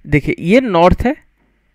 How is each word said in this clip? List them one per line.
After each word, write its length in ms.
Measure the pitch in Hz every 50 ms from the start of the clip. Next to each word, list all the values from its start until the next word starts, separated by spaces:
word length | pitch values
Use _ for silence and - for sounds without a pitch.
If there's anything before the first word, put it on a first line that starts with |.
| -
देखिए 280 | 147 147 147 - 156 - -
ये 220 | 139 165 208 254
नॉर्थ 420 | 262 233 185 170 170 185 - - -
है, 180 | 240 311 - _ _ _ _ _ _ _ _ _ _